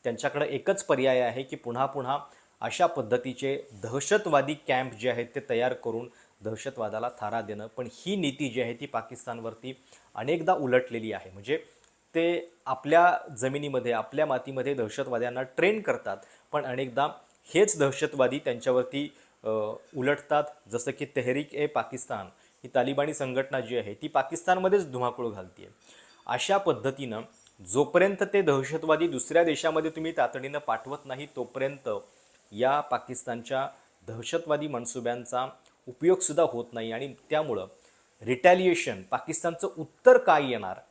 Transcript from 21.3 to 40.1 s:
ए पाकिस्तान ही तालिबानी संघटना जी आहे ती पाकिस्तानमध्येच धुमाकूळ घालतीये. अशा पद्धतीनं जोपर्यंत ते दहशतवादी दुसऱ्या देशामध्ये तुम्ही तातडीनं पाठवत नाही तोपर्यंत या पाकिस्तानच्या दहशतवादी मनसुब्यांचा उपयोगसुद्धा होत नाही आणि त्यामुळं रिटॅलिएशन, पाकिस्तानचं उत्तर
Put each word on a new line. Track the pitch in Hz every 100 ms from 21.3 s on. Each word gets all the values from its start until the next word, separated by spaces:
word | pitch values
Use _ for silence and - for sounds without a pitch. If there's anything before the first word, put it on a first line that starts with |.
| 131 151
ए | 139 147
पाकिस्तान | 135 113 123 - 107 90 _ _ _
ही | 127
तालिबानी | 131 127 135 147
संघटना | 151 131 127 131 135
जी | 113 120
आहे | 101
ती | 107 151
पाकिस्तानमध्येच | 143 127 165 - 185 185 202 160
धुमाकूळ | 127 123 117 117
घालतीये. | 101 92 - 90 _ - - - _ -
अशा | 123 - 196
पद्धतीनं | 196 110 131 135 120 107 113 _ _ _
जोपर्यंत | 95 135 147 175 190 190 196
ते | 202
दहशतवादी | 165 139 131 156 156 156 170
दुसऱ्या | 135 - 170
देशामध्ये | 170 143 165 165 160
तुम्ही | 160 165 165
तातडीनं | 120 131 131 143
पाठवत | 127 113 131 143
नाही | 135 131 143 -
तोपर्यंत | 117 135 135 143 120 104 - _ _ _ _
या | 104 127 143
पाकिस्तानच्या | - 117 - 123 - 120 120 131 139 - _ _ -
दहशतवादी | 113 113 165 165 147 151
मनसुब्यांचा | 123 120 127 120 123 117 127 135 - _ _ -
उपयोगसुद्धा | - 165 180 170 147
होत | 160 117 117
नाही | 120 113
आणि | 113 139 117 _
त्यामुळं | 151 151 104 92 - _ _ _ _
रिटॅलिएशन, | 110 156 180 185 185 170 - 98
पाकिस्तानचं | 92 - - 156 175 165 196 -
उत्तर | 156 _ -